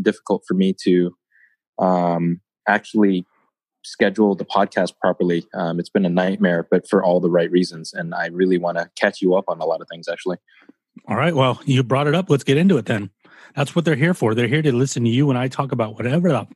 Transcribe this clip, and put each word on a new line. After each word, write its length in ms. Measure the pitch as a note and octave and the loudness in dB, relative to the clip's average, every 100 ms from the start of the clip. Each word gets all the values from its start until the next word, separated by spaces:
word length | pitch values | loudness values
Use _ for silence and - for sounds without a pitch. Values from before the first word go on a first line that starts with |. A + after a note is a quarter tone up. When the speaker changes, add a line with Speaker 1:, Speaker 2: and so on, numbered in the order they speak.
Speaker 1:
difficult 440 | G2 - - F#2+ - | -2 -2 -2 -4 -2
for 60 | |
me 200 | F#2 F#2+ F#2+ | 0 0 0
to, 300 | - F2+ F2 - _ _ _ _ _ - | 2 2 2 -4 _ _ _ _ _ -4
um, 600 | F#2 F2+ F2 E2+ E2+ E2+ _ _ - | 0 2 0 0 -2 -4 _ _ -2
actually 580 | G#2 - A2 G2 F#2+ - _ _ _ _ _ - | -2 -2 2 2 2 -4 _ _ _ _ _ -12
schedule 500 | - G#2 G2 G#2 F#2 | -2 -2 2 2 0
the 80 | |
podcast 520 | G2 G2 G2 - F2 - | -2 -2 0 0 -2 -2
properly. 480 | F#2+ F2+ F2+ E2+ - | -2 0 0 -2 -4
Um, 260 | - E2+ E2 | -6 -4 -4
it's 80 | E2+ | -2
been 160 | G#2 | 0
a 60 | F2+ | 0
nightmare, 580 | F2 F#2 G2 F#2+ E2+ E2 | 0 0 0 0 0 0
but 200 | F#2 - | -2 0
for 120 | G2 | 0
all 200 | F#2 F2 | 2 2
the 80 | F2 | 2
right 200 | E2+ E2+ | 2 2
reasons. 440 | F2+ F2+ E2 D#2+ | 0 0 -4 -14
And 200 | - E2+ | -10 -8
I 140 | F2 E2+ | -8 -6
really 300 | F2 F#2 F2+ | -2 0 2
wanna 320 | F2 E2+ F2 - | 0 -4 -6 -4
catch 220 | G#2 - | -4 0
you 140 | F#2 F#2 | 0 0
up 100 | F#2+ | 0
on 140 | E2 | -4
a 40 | D#2+ | -4
lot 140 | D#2+ | -6
of 80 | E2 | -8
things, 220 | E2+ E2+ | -14 -10
actually. 280 | E2+ F#2 F2+ _ _ - _ _ - - | -8 -8 -8 _ _ -20 _ _ -18 -6
Speaker 2:
All 80 | A2 | -2
right. 180 | D#3+ | 0
Well, 280 | D#3 C3 A#2 - | 2 0 0 0
you 180 | C3 | 0
brought 240 | A#2+ C3 D3 | 0 0 0
it 80 | D#3+ | 0
up. 140 | F#3+ | 2
Let's 140 | C#3+ | 0
get 140 | - C#3 | 2 2
into 180 | F#3+ D3 | 4 2
it 80 | - | 0
then. 240 | A2 G2+ - _ - - - | -4 -6 -12 _ -20 -12 -6
That's 180 | C#3+ E3+ | -4 0
what 100 | E3 | 0
they're 100 | C3+ | 2
here 180 | E3 | 0
for. 220 | F3+ A2+ A2 | 2 0 2
They're 120 | A#2+ | 0
here 120 | D3+ | 0
to 120 | D3+ A#2+ | 2 2
listen 300 | C3+ C3 A#2 | 0 0 0
to 40 | |
you 200 | A#2+ C#3+ | 2 2
and 100 | B2 | 0
I 80 | C3 | -2
talk 240 | - C3+ | -4 -4
about 220 | B2+ G#2+ G2 | -4 -4 -4
whatever 320 | A#2 D#3 F3+ | -2 0 2
the 180 | B2 G2 | 0 -2